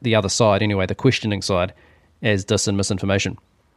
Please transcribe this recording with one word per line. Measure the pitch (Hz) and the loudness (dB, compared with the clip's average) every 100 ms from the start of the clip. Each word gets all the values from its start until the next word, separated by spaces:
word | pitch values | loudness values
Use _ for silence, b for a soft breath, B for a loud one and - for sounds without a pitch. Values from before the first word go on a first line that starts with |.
the | 120 | 0
other | 110 98 | 0 0
side, | - 110 98 | 2 2 4
anyway, | 107 98 92 | 2 0 -2
the | |
questioning | 101 131 - 110 98 | 2 2 2 -2 -4
side, | - 92 92 - b b b - | -2 -2 -2 -6 b b b -6
as | 117 98 - | 0 0 0
dis | 104 - | -2 0
and | 98 | -2
misinformation? | 98 98 98 98 95 - _ _ _ | -2 -4 -2 -2 -2 -8 _ _ _